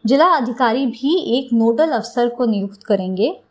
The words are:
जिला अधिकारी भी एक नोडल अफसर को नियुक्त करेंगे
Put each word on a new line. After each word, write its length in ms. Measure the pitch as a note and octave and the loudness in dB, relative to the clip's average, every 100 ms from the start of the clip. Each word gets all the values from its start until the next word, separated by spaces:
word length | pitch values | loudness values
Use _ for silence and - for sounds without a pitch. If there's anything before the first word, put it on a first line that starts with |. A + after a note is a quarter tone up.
| - | 2
जिला 200 | C#4 F4 | 4 4
अधिकारी 600 | D#4+ A#3+ A#3+ B3 B3 C4+ | 2 -2 -2 0 0 -2
भी 340 | - C#4 F4 - B3 | -2 0 0 0 -2
एक 160 | B3+ | 0
नोडल 360 | A#3 A3+ A3+ D#4+ | 2 2 2 0
अफसर 400 | B3 G3+ - A#3+ | 0 -4 -2 -2
को 160 | A#3+ A#3+ | 0 -2
नियुक्त 380 | G3+ G3 G3+ | -2 -4 -12
करेंगे 600 | - G3 F#3 F#3 A#3 F#4+ _ | -4 -2 -2 -2 -2 -4 _